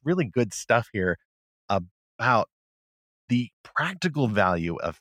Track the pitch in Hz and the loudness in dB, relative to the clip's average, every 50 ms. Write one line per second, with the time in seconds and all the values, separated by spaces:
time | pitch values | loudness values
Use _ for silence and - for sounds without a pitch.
0 | - 151 185 185 139 92 - 123 120 98 - - - - 113 120 113 - - 98 | -4 -2 0 0 -2 0 0 0 0 0 -4 -6 0 0 2 2 0 -2 -4 -2
1 | 92 90 87 - _ _ _ _ _ _ _ _ _ - 101 95 87 92 _ _ | 0 0 -2 -4 _ _ _ _ _ _ _ _ _ -2 -2 -2 -2 -6 _ _
2 | _ _ _ - 113 127 123 110 - - _ _ _ _ _ _ _ _ _ _ | _ _ _ -2 2 2 4 2 2 -2 _ _ _ _ _ _ _ _ _ _
3 | _ _ _ _ _ - 123 123 120 - _ _ - - - 139 156 180 190 170 | _ _ _ _ _ 0 0 0 0 -2 _ _ -20 -8 -6 -4 -4 -4 -4 -4
4 | 185 175 143 147 131 110 101 104 95 92 87 85 85 85 82 - - 85 - - | -4 -2 0 0 0 2 2 2 2 2 2 0 -2 -4 -4 -4 -6 -8 -8 -8